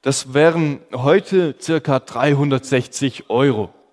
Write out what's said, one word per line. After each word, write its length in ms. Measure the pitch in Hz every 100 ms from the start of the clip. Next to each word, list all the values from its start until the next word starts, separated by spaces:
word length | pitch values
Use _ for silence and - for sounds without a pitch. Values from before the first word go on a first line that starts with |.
das 320 | 135 131 131
wären 480 | 135 160 165 156 139 -
heute 600 | 127 131 196 190 190 170 127
circa 400 | - 160 - 131
dreihundertsechzig 1300 | - 120 139 143 143 135 - 131 123 - 139 - -
Euro. 440 | 117 139 110 95 _ _